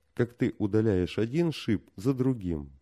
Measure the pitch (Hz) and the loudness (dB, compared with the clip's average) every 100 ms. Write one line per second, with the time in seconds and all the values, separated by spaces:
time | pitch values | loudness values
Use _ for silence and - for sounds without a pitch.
0 | _ - 120 - 127 - 104 107 110 92 | _ -4 -4 0 -2 0 0 2 4 2
1 | 87 - 117 147 170 - - 101 - - | 0 0 -2 0 -2 -2 -2 -2 -4 -4
2 | 113 131 127 123 92 80 71 69 | -2 0 0 0 -2 -4 -6 -16